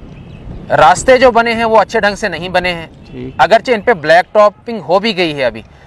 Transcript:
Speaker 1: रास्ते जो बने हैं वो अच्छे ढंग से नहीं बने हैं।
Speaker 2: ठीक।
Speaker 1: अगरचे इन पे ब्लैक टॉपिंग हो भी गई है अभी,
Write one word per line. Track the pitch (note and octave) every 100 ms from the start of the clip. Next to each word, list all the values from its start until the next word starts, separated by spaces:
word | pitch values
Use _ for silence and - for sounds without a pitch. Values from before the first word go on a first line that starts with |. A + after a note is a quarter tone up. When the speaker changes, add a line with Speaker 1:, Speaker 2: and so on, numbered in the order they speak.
| - - - - - - -
Speaker 1:
रास्ते | C#3+ D#3 - - B3+
जो | C4
बने | A#3 A#3
हैं | A3+
वो | A3+ A3
अच्छे | F#3 A3+
ढंग | G3+ G3
से | G#3
नहीं | D#3+ F3+
बने | F3+ F3+
हैं। | E3+ D#3 - -
Speaker 2:
ठीक। | C3 C3 -
Speaker 1:
अगरचे | E3+ A3 C4
इन | A3
पे | F#3 F#3
ब्लैक | D3+ E3+ F#3
टॉपिंग | G#3+ G#3 G3 - A3+
हो | C#3+ F#3+
भी | A3
गई | F3 E3
है | C#3+
अभी, | B2 A2 - -